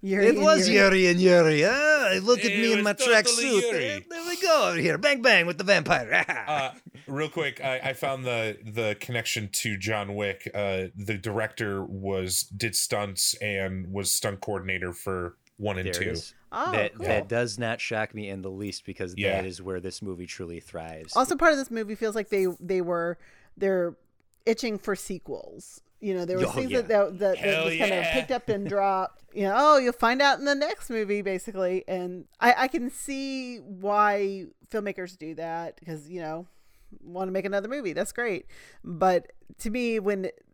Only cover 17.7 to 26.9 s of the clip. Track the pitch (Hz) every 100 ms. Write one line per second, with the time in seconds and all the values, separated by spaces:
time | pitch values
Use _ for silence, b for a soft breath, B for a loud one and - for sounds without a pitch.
17.7 | 117 - 110 110 107 101 98 95 95 101
18.7 | - - 95 92 92 98 98 95 85 92
19.7 | 92 92 - 101 90 90 - 87 85 -
20.7 | 85 80 80 80 - 262 302 330 285 262
21.7 | 226 214 220 220 214 202 202 185 175 180
22.7 | 185 175 170 170 175 b b b - 196
23.7 | 190 175 - _ _ _ _ - 226 240
24.7 | 208 - 190 - 180 - 104 - 104 -
25.7 | - _ _ 208 185 175 185 - - 262
26.7 | 254 226